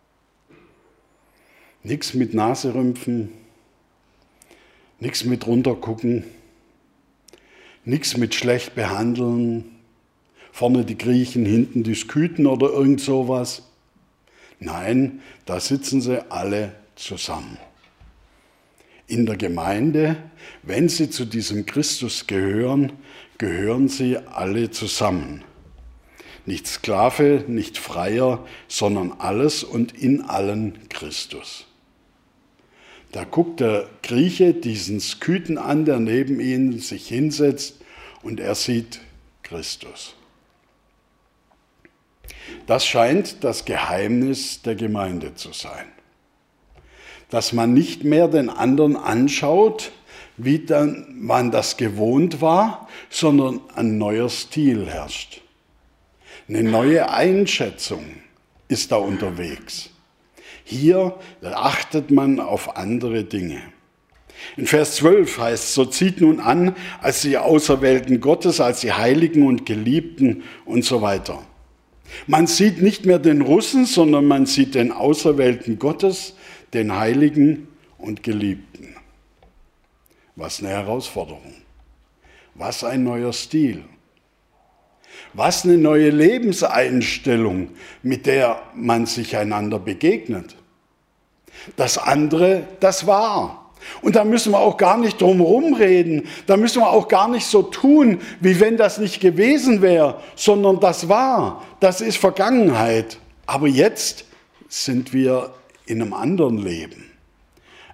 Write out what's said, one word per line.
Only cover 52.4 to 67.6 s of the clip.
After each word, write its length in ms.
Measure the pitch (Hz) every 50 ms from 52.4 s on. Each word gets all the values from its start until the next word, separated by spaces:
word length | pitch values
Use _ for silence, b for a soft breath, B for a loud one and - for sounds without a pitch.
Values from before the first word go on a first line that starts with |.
war, 480 | 160 160 165 190 220 226 196 - B B B B B B
sondern 520 | - - 165 151 143 139 135 131 123 - - - -
ein 220 | - 117 113 107
neuer 320 | 104 107 104 107 110 123 117
Stil 580 | - - - - - 156 147 139 117 104 92
herrscht. 540 | 85 - 80 73 73 - - - - - - - _ _ _ _ _ _ _ _ _ _ _ _ _ _ B B B B B B -
Eine 140 | 107 110 113
neue 460 | 110 113 113 123 143 160 165 - -
Einschätzung 920 | - - 156 185 190 196 202 - - - 127 98 - - - - 101 78 76 76 76 - - _ _ _ _ _ _ _ _
ist 240 | - 120 - - -
da 60 | 123
unterwegs. 920 | 107 98 101 98 92 104 92 87 85 87 78 69 - - - - - - - _ _ _ _ _ _ B B B B B B B B B
Hier 520 | - 110 131 143 165 185 190 185 180 185 B B B B B
achtet 720 | - 90 - - 110 139 147 - - - - 151 139 143
man 280 | 143 139 139 139 135 -
auf 380 | - - 101 - - - -
andere 460 | 98 95 101 120 123 123 117 113 110 98
Dinge. 380 | - - 98 90 82 71 65 - - - _ _ _ _ _ _ _ _ _ B B B B B B B
In 100 | - 120
Vers 300 | - 151 151 147 147 -
zwölf 420 | - 143 165 196 208 170 - - 120
heißt 240 | 113 117 117 107 -
es, 100 | - -
"So 120 | 139 127
zieht 360 | 127 - - 180 190 185 -
nun 180 | 170 156 156 127
an, 360 | - 120 143 175 175 185 185 B B B B B
als 200 | - 135 131 -
die 160 | - 143 139
Auserwählten 800 | 123 - 160 160 151